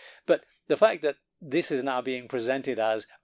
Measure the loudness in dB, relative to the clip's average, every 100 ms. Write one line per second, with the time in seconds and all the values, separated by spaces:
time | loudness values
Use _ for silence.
0 | -20 -8 0 0 _ _ -2 4 4 4
1 | -4 -4 _ _ -4 -2 0 -2 -2 -4
2 | -4 -6 -6 -4 -2 -2 -2 -2 0 0
3 | -4 -6